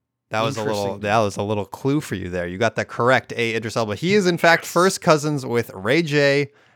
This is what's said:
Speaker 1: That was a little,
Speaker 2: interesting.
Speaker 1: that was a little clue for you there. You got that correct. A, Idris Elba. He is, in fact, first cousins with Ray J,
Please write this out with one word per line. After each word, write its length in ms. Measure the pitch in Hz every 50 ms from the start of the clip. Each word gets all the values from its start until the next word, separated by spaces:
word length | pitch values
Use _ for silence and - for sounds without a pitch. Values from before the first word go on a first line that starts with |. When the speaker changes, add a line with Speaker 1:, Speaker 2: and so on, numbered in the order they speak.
| _ _ _ _ _ -
Speaker 1:
That 120 | 113 110
was 160 | 113 113 135
a 40 | 117 107
little, 140 | 107 107
Speaker 2:
interesting. 220 | 101 101 98 101 101
Speaker 1:
that 180 | 104 104 107 113
was 180 | 107 101 -
a 60 | 104 101
little 220 | 104 110 104 95
clue 360 | - - - - 135 143 151
for 140 | - - -
you 140 | 90 92 90
there. 180 | 90 90 87
You 100 | 87 90
got 180 | 95 113 110 -
that 120 | 113 104
correct. 440 | - - - 120 123 131 117 - - 110
A, 200 | 117 117 113 110
Idris 220 | 113 117 110 -
Elba. 180 | 123 113 104 101
He 200 | - 156 - 208
is, 100 | 214 180
in 100 | 180 170
fact, 280 | - - 170 170 170 -
first 340 | - - 170 180 190 190 -
cousins 440 | - 180 156 147 143 156 151 135 120
with 260 | 117 120 117 110 - 98
Ray 280 | 98 92 113 143 170
J, 500 | 170 143 147 147 143 139 139 143 139 - _ _ _ _ _